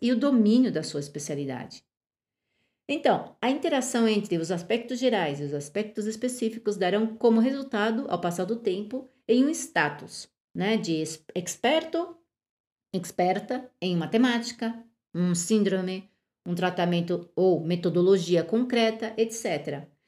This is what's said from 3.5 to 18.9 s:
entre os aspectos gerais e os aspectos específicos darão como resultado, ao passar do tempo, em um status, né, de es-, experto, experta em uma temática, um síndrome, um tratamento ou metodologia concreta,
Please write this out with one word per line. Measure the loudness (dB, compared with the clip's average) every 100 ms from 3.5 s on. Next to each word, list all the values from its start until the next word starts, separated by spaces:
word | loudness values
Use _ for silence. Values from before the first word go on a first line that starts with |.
| 0 0 0 0 2 2
entre | 2 0 -2
os | -2
aspectos | -4 -2 -4 -2 -2
gerais | 0 2 0 -2
e |
os | -4
aspectos | -6 -6 -6 -6 -4
específicos | -4 -2 -4 -2 -4 -2 -4 0
darão | 2 2 0 2
como | 4 6
resultado, | 4 0 -4 -2 0 0 -2
ao | -2
passar | -2 -2
do | -4 -2
tempo, | -2 -4 -4 -8 -10 _ 2
em | 4
um | 4
status, | 0 -4 0 0 -2 -14 -16 -20 _ _
né, | -4 0 0
de | 0 -2
es-, | -2 -8 -10
experto, | -8 -6 -2 0 0 0 -4 -6 -10 _ _ _ _ _ _ _
experta | -8 -6 0 2 0 -2 -8 -8 -8
em | -2 -2
uma | -2
temática, | 0 2 2 -4 -6 -8 -8 -14 _ _
um | -4 0
síndrome, | 0 2 2 2 0 -2 -6 -10 _ _ _ -6
um |
tratamento | -2 -2 0 2 2 0 -4 -4
ou | 2 4 4
metodologia | 2 0 0 4 6 4 4 0
concreta, | 2 0 2 2 2